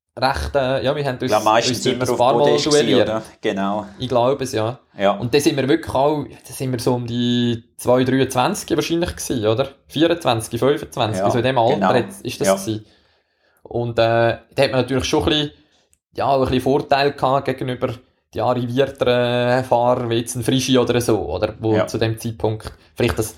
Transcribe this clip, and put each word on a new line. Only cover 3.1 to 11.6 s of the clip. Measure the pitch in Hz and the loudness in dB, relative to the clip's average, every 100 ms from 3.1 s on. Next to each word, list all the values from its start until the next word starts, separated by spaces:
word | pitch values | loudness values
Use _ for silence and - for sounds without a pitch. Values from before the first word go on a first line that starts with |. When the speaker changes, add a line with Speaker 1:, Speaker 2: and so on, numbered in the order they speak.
| 110 - - | -2 -8 -6
Speaker 2:
Genau. | 110 98 98 107 101 - | -4 -2 -2 -2 -6 -8
Speaker 1:
Ich | 127 | -2
glaube | 123 123 135 | 2 2 0
es, | 127 | -2
ja. | 110 110 127 _ - | -2 -4 -6 _ 0
Speaker 2:
Ja. | 98 | 0
Speaker 1:
Und | 98 123 | 2 0
da | 143 | 2
sind | 165 139 | 2 2
wir | 127 | 2
wirklich | 165 - 131 | 0 0 0
auch, | 143 151 123 | 0 0 -4
da | - - | -12 -18
sind | 127 131 | -8 -6
wir | 123 | -2
so | 131 | -2
um | 123 120 | -2 -2
die | 120 120 120 120 117 - - | -2 0 0 0 -2 -6 -6
zwei | 120 127 | 0 2
dreiundzwanzig | 127 131 131 127 135 208 - - | 2 2 0 0 -2 -2 -2 -2
wahrscheinlich | - 165 175 - | 0 -2 -2 -6
gsi, | - 127 104 | -6 -2 0
oder? | 113 135 - _ | 0 -2 -8 _
Vierundzwanzig, | - 165 170 135 113 110 117 | 0 0 2 0 -2 -2 -2
fünfundzwanzig, | 127 147 - - 110 95 | 0 0 -4 -4 -2 0
Speaker 2:
Ja, | 101 | 0
Speaker 1:
so | 120 | 2
in | 120 | 0
dem | |
Alter | 131 | 2